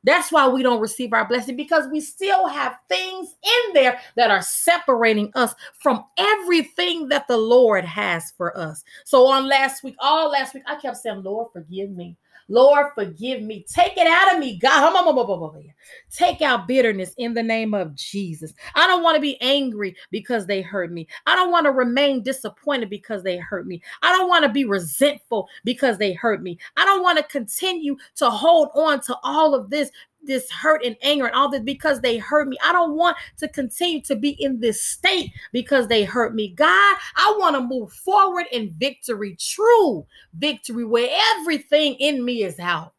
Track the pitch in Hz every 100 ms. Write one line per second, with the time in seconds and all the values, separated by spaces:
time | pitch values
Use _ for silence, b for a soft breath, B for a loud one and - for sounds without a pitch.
0 | 214 339 302 311 269 262 254 233 220 -
1 | 247 226 202 240 240 247 294 330 269 302
2 | 302 - 381 381 349 285 254 - _ 370
3 | 370 370 - - 403 480 466 330 269 247
4 | B - 226 196 170 - - 339 339 240
5 | 226 214 208 - 233 - B - 285 247
6 | - - 403 415 359 339 269 - 359 339
7 | 277 285 - 233 220 247 240 196 175 170
8 | 202 170 - - 170 - 160 156 - B
9 | - 269 262 269 269 269 269 - 262 -
10 | 269 320 311 285 262 269 269 294 262 -
11 | 226 196 190 208 233 175 156 185 202 185
12 | 175 170 b b b 214 269 285 285 -
13 | 190 160 233 247 214 214 - - 349 381
14 | 330 339 381 349 269 190 240 302 302 370
15 | 349 262 208 180 156 151 147 _ B B
16 | B - 349 - 294 240 175 262 240 196
17 | 185 - 240 233 226 226 220 208 165 139
18 | - 202 190 156 160 - B - 359 359
19 | 339 311 285 254 247 285 262 214 196 180
20 | B 180 - 233 185 196 170 196 175 170
21 | 160 B - 370 359 349 302 262 247 247
22 | 285 269 214 262 214 _ - 277 214 202
23 | - 214 185 180 170 190 185 170 B B
24 | 320 370 359 349 294 220 254 196 170 -
25 | 285 - _ 220 - B 220 247 262 196
26 | 202 175 233 196 180 170 B - 381 392
27 | 359 320 294 285 214 - 370 359 294 277
28 | B - 247 214 302 339 294 277 311 285
29 | - 247 254 294 311 269 202 294 285 B
30 | B _ 285 262 254 - 302 311 240 220
31 | 269 294 247 247 269 269 220 269 311 269
32 | 247 233 202 302 277 254 302 349 330 302
33 | 349 - B - 302 - 254 - 349 311
34 | - 233 277 285 277 254 233 214 - -
35 | 370 381 - B B 240 240 277 220 226
36 | 196 233 226 226 208 175 311 370 403 370
37 | B - 392 427 359 277 247 254 202 -
38 | - 403 392 359 339 247 214 160 277 269
39 | - 214 202 170 - - 427 466 339 180
40 | - b b 165 294 254 - 233 226 233
41 | 247 330 440 381 320 302 - 294 302 254
42 | 285 277 240 240 190 165 175 170 165